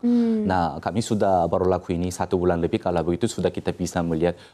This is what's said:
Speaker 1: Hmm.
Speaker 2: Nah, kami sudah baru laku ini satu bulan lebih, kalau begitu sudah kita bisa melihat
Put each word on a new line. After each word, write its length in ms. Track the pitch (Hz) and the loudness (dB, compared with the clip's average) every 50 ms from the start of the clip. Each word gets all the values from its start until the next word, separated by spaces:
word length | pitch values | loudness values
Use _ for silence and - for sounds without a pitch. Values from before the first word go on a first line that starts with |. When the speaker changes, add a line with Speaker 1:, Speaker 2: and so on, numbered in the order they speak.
| - | 0
Speaker 1:
Hmm. 400 | 240 240 240 233 226 226 220 208 | 2 2 2 2 2 0 0 0
Speaker 2:
Nah, 320 | 196 95 92 85 78 69 80 - | 2 2 2 2 0 -2 -4 -6
kami 160 | - 90 117 | -4 -2 -2
sudah 480 | 117 - 113 101 107 98 95 90 85 | -2 0 0 2 2 4 4 4 4
baru 240 | 85 92 92 90 92 | 2 2 2 2 2
laku 240 | 92 87 - - 90 | 2 0 -2 -4 -2
ini 160 | 85 90 90 | -2 -2 -4
satu 240 | 90 - 90 - 98 | -2 -4 -2 -2 0
bulan 240 | 90 87 90 87 85 | 2 2 2 2 2
lebih, 240 | 82 82 - 104 - | 0 0 -2 -2 -2
kalau 160 | 92 87 85 | 0 0 0
begitu 320 | 80 82 87 87 - 113 | 0 0 0 0 -2 -2
sudah 160 | - - 90 | -2 -2 -2
kita 240 | 90 - - - 92 | -2 -2 -2 -6 -6
bisa 320 | 85 - 90 85 - 90 85 | -4 -4 -6 -4 -2 -2 -2
melihat 320 | 85 82 80 85 87 87 - - - | 0 0 0 0 0 -2 -4 -12 -20